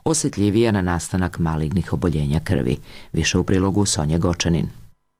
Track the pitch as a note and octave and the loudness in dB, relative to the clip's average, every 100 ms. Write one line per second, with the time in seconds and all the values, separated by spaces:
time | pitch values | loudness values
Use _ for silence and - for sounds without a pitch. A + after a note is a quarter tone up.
0 | D3+ D#3 D3+ - G2+ G#2 A#2 G#2 F2+ E2+ | -2 -2 -2 0 2 4 4 2 2 -2
1 | - F#2 F2 - E2 D#2 D#2 F#2 - D#2+ | -2 -2 -2 -2 -2 0 0 -2 -2 -2
2 | F2+ D2+ C#2+ D#2 - D#2 B1+ - - - | 0 0 0 0 0 -2 0 -2 -6 -20
3 | - D#2+ D#2 F#2 - F#2+ F#2+ F#2+ G2 - | -8 -2 0 0 2 2 2 2 0 0
4 | D2 E2 F2+ F2 F2 E2 - - - _ | 0 2 0 0 0 0 -2 -8 -20 _
5 | _ _ | _ _